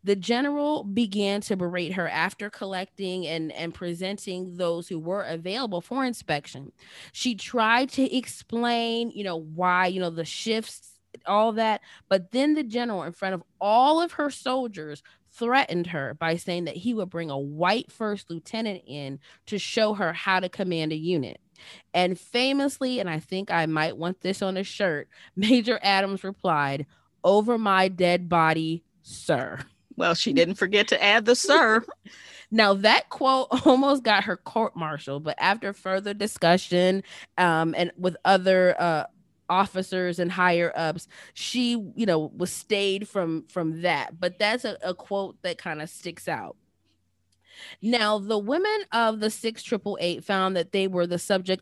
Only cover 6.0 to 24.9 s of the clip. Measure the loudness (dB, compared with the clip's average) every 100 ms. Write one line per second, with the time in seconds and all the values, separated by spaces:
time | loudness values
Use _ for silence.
6 | -4 -4 -4 -4 -4 -16 -18 _ -20 -20
7 | -18 -6 -4 -4 -4 0 4 4 2 0
8 | 0 0 -4 -16 -8 -2 0 0 0 -2
9 | -4 -6 -6 -6 -8 -2 2 4 2 0
10 | -2 -4 -8 -6 -2 -2 -4 -16 -20 _
11 | _ -14 0 2 2 2 0 0 -6 -20
12 | _ 0 0 0 2 2 0 -4 -4 -4
13 | -6 -6 -6 -6 -8 _ 2 4 6 4
14 | 2 -2 -4 -4 -4 -4 -4 -8 -14 -14
15 | _ _ _ -6 2 2 2 -2 -2 -4
16 | -6 -4 -2 -2 -4 -6 -6 -6 -4 -4
17 | -4 -6 -6 -6 -8 -2 2 2 -2 -8
18 | -6 -6 -8 -12 -8 -6 -6 -8 -10 -10
19 | -8 -10 _ _ -8 -6 -2 0 0 2
20 | -2 -2 0 0 0 -4 -2 -2 -2 -2
21 | 0 0 -2 -10 _ _ -20 -20 _ 0
22 | 0 -2 -4 0 2 2 0 -2 -4 -2
23 | -4 -6 -6 -8 -2 0 0 0 -2 -2
24 | -8 -6 -6 -4 -4 -4 -8 -2 -2